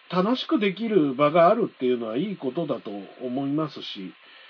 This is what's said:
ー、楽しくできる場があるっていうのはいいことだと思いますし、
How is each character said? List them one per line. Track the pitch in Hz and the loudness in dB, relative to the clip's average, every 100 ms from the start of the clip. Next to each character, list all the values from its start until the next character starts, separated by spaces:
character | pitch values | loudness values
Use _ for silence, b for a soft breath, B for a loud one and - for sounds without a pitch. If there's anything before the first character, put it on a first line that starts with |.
| _ | _
ー、 | 175 | -2
楽 | 202 254 | 0 0
し | - | 0
く | 311 | 0
で | 202 | 0
き | 185 233 | -2 0
る | 190 143 | 2 2
場 | 131 147 | 4 4
が | 165 170 | 6 6
あ | |
る | 233 190 | 4 0
っ | - | -2
て | 127 | -2
い | |
う | 120 | 0
の | 113 | -2
は | 120 | -2
い | 208 | -4
い | 175 | -4
こ | 135 | -6
と | 139 151 | -4 -4
だ | 113 | -6
と | 110 101 92 - | -6 -12 -12 -12
思 | 123 131 139 | -6 -4 -2
い | |
ま | 147 151 | -2 -4
す | 151 | -8
し、 | - 101 90 - B B B | -12 -12 -12 -14 B B B